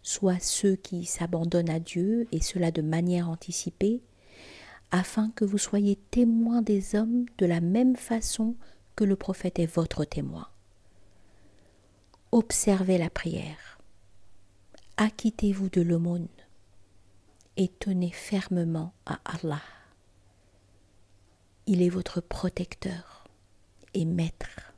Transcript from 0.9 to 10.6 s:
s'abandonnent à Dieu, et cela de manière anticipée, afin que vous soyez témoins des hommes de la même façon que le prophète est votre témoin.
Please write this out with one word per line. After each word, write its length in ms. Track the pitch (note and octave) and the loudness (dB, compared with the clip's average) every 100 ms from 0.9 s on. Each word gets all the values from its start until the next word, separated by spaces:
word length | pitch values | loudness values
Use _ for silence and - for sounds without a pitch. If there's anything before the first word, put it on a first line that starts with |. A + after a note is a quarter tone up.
| F3 E3+ | -8 -6
s'abandonnent 680 | - E3+ E3+ E3+ F3 E3+ | -4 -4 -2 0 0 0
à 80 | D#3+ | -2
Dieu, 480 | E3 F3 F#3+ A#3 A#3 | -4 -2 0 0 -2
et 100 | D#3+ | -2
cela 280 | - F#3 E3 | -2 0 0
de 140 | E3 | 0
manière 440 | D3+ D#3+ F3 F3 E3+ | 0 0 2 0 -2
anticipée, 760 | E3 - - - - G3+ A#3+ - _ - - - - - - _ | -6 -8 -6 -6 0 0 0 -6 _ -20 -20 -20 -20 -20 -20 _
afin 400 | F3+ F3+ - A3 | -2 0 -2 -2
que 140 | - G3+ | 0 0
vous 120 | G3+ | 0
soyez 380 | - G3+ G3+ G3 - | 0 2 2 0 0
témoins 500 | A#3+ A#3 A3+ A3+ A#3+ | 4 4 4 2 2
des 320 | G#3+ G3+ F#3+ | 2 0 2
hommes 320 | G#3 A3+ A#3+ A#3+ - | 0 2 0 -2 0
de 80 | F3 | 2
la 120 | E3+ | 4
même 360 | E3+ G#3 B3+ B3 | 2 4 4 2
façon 600 | - A3+ - - A3 A#3 - - - - | -2 -2 -2 -2 -2 -2 -12 -20 -18 0
que 80 | |
le 120 | G3+ F#3+ | 2 2
prophète 420 | - F#3+ F3+ F3+ | -2 -4 -2 0
est 80 | E3 | 0
votre 400 | E3+ E3 - D3 | 2 0 -2 -4
témoin. 420 | - C#3 D#3+ - - | -4 -6 -8 -14 -20